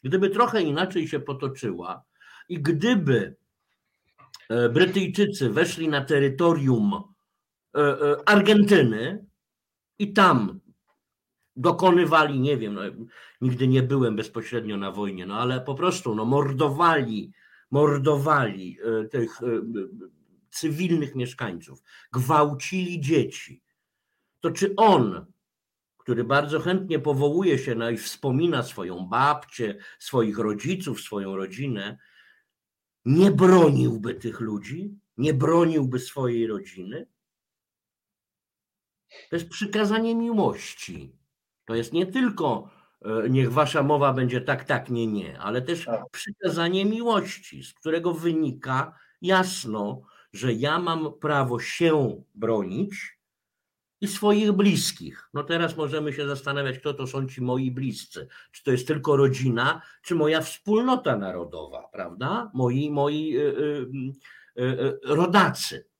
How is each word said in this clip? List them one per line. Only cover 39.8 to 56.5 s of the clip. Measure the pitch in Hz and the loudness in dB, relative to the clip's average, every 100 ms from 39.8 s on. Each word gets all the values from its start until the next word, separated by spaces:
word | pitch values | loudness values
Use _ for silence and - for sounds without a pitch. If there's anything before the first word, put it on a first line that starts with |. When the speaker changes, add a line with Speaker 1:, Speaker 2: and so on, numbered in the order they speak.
| 208 220 226 226 | 0 2 0 0
Speaker 1:
miłości. | 233 220 - - - - - 80 67 _ _ _ _ _ - | 0 2 0 -2 -12 -14 -14 -14 -16 _ _ _ _ _ -6
To | 113 | -4
jest | 113 | -2
nie | 165 185 | -2 -2
tylko, | 254 247 202 151 107 - _ _ _ | 0 0 0 -2 -2 -6 _ _ _
e, | 104 110 110 | -4 -2 2
"niech | 131 123 | 2 2
wasza | 127 143 156 | 2 2 2
mowa | 139 147 139 | 2 4 2
będzie | 131 127 123 | 2 0 -2
tak, | 123 131 | -2 -4
tak, | - 135 127 | -2 -4 -2
nie, | 120 113 | -2 -2
nie", | 104 85 69 | -2 -6 -10
ale | 98 120 | -4 -4
też | 127 170 165 | -2 -6 -4
Speaker 2:
Tak. | 113 - | -6 -6
Speaker 1:
przykazanie | - - 202 190 165 170 185 196 | -14 -14 -4 -4 0 0 0 0
miłości, | 226 233 214 170 - - 143 | 0 0 0 -2 -12 -16 -18
z | 127 | -20
którego | _ 156 165 170 | _ -4 -2 -2
wynika | 165 170 160 151 127 131 131 156 - _ _ | -2 -2 0 -2 -4 -4 -4 -4 -10 _ _
jasno, | 180 185 185 - 120 107 104 131 - _ _ | 2 2 2 -4 -8 -6 -6 -8 -14 _ _
że | 101 123 | -6 -2
ja | 113 139 165 | -2 0 -2
mam | 175 160 156 - | -2 -4 -6 -6
prawo | 156 147 127 120 | -2 0 0 -4
się | - - 170 156 127 - - - | -6 0 2 4 2 -4 -16 -6
bronić | 110 113 92 104 202 - - _ _ _ _ _ _ _ _ _ | -2 0 -2 -4 -6 -6 -16 _ _ _ _ _ _ _ _ _
i | 202 | -8
swoich | - 208 208 214 | -2 2 4 4
bliskich. | 185 202 151 - - 139 - - | 4 4 4 0 -6 -14 -16 -12
No | 143 | -10
teraz | 143 165 165 160 | -4 -2 -2 -2
możemy | 147 151 151 | -4 -2 -4
się | 139 143 | -4 -6
zastanawiać, | 139 143 | -6 -4